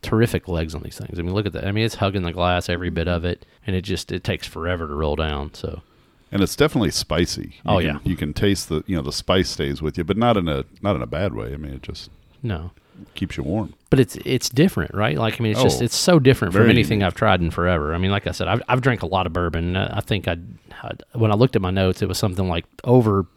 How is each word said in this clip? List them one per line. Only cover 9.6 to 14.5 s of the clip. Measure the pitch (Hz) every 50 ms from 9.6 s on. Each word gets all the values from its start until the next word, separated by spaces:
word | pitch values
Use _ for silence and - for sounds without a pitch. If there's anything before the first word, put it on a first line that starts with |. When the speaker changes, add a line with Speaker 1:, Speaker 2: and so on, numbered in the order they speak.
| 78 71 71 69
Speaker 2:
with | 78 76 73 90
you, | 85
but | 78 98
not | 104 117 120 117
in | 101 90 82
a, | 73 67 67 - - -
not | - 101 98
in | 69
a | 60
bad | 57 - 80 98 98 65
way. | 53 53 58
I | 69
mean, | 73 78 71
it | 67 -
just | - - - - - - - - _ _ _ _
Speaker 1:
No. | - 123 98 76 80 90 _ _ _ _ _ - - - _
Speaker 2:
keeps | - 98 82 - -
you |
warm. | 67 71 87 110 - 80 - _ _ _
Speaker 1:
But | - 135
it's, | 127 - - - -
it's | - - 117 - -